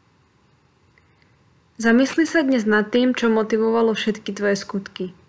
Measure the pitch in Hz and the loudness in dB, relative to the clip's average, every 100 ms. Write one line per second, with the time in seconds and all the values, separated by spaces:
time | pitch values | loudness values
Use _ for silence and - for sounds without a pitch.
0 | _ _ _ _ _ _ _ _ _ _ | _ _ _ _ _ _ _ _ _ _
1 | _ _ _ _ _ _ _ - 226 233 | _ _ _ _ _ _ _ -4 2 4
2 | 269 - 311 330 269 254 208 214 208 247 | 2 0 0 0 2 0 2 0 2 0
3 | 254 247 233 220 214 220 226 226 226 214 | 0 0 0 0 0 0 0 2 0 0
4 | 226 214 - 196 202 202 - 202 196 - | -4 -6 -8 -4 -2 -2 -4 -8 -10 -12
5 | 185 - | -12 -12